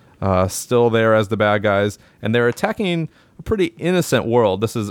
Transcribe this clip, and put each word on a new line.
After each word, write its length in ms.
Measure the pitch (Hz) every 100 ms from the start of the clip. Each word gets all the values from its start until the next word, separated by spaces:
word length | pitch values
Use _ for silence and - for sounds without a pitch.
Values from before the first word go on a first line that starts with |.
| _ _
uh, 280 | 98 92 92
still 420 | - - 123 120
there 240 | 113 113
as 140 | 110 101
the 80 | 107
bad 260 | 107 104
guys, 380 | 104 98 104 - _ _
and 140 | 110
they're 140 | 120 120
attacking 600 | - 202 220 196 170 156 _ _ -
a 40 |
pretty 240 | - 220 180 -
innocent 460 | 165 180 - 123 117
world. 340 | 120 107 95
This 140 | 110
is 160 | 120 101